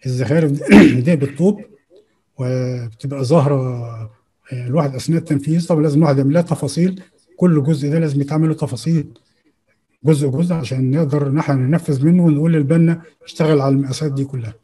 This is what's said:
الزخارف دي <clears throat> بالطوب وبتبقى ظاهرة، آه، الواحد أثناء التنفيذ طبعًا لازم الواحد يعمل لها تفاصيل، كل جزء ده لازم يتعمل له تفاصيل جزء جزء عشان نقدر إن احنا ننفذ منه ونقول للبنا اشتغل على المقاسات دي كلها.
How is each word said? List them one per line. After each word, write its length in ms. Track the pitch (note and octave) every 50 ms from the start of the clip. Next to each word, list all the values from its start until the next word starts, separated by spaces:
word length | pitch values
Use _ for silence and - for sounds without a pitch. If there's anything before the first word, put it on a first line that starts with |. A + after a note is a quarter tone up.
| _
الزخارف 440 | C3 B2+ B2+ C3 G#2 C#3+ E3 D#3+ D3 C#3 D3 - - G3+ G#3 F#3 D3+ A#2+ B2+
دي 160 | B2 D#3 F3
<clears throat> 40 | C#3+
بالطوب 400 | C#3 C#3 - C#3 E3+ G3+ G#3+ G#3 - - - _ _ _ _ - _ _ _ _ _ _ _ -
وبتبقى 880 | C3 B2+ B2+ B2+ B2+ B2 B2+ B2 A#2+ A2+ A2 _ - C3+ C#3 C#3 C3
ظاهرة، 320 | A#2 D#3 E3+ C3+ C#3+ C#3+ C3+ B2+ B2+ B2 A#2+ A#2 A#2 A2+ A2+ A2+ A2 _ _ _ _ _ _ _ -
آه، 140 | C3 B2 B2
الواحد 280 | B2 B2+ E3 D3+ C#3 C3
أثناء 240 | B2+ - - E3 E3
التنفيذ 480 | E3 - D3+ C#3 - D#3 D#3+ E3+ E3 -
طبعًا 140 | F3 D3+
لازم 160 | D3+ D#3+ C#3+ D3
الواحد 200 | E3 D3 C#3 C3+
يعمل 160 | C3+ C#3 D3
لها 80 | F3
تفاصيل، 600 | E3+ - E3 - - - - E3 F3 F#3 F#3 - - _ _ _ _ _ _
كل 260 | _ F3 F3+ E3 D3+
جزء 280 | C3 D3 E3 C3+ C3+ C#3+
ده 80 | D3 E3
لازم 220 | E3 D#3 C#3 C#3+
يتعمل 280 | C#3 C#3 D#3 D#3 D#3+ D#3+
له 60 | D#3
تفاصيل 640 | D3+ D#3 - A#2+ A2+ - D#3+ E3 D#3 D3 - - _ _ _ _ _ _ _ _ _ _ _ _ _ _ _ _ _ -
جزء 240 | C#3+ D#3+ C#3 D3 C3+
جزء 260 | B2 C#3 F3 F3 F3+
عشان 360 | E3 C#3 G#2+ C3 C3 C3 B2+
نقدر 360 | C3+ D#3+ E3 C#3 C#3+ D3 C#3+
إن 120 | C3+ C3 D#3
احنا 160 | D3+ - C#3
ننفذ 500 | C3 B2+ C3 D#3 E3 - - D3 B2+ C3+
منه 180 | E3 F3 F3+ F3
ونقول 280 | E3 D3+ C#3+ D#3 E3
للبنا 500 | E3 D#3 D3 C3+ D#3+ E3+ E3 E3 E3+ E3+ - - _ _ _
اشتغل 360 | - - - E3 D#3 D#3+ D3
على 140 | C3+ C#3 C#3
المقاسات 380 | C3+ C#3 C3 C3 - D#3 D3+
دي 120 | C#3 C3+ C#3
كلها. 300 | C3+ C#3 B2+ A#2 A2 - _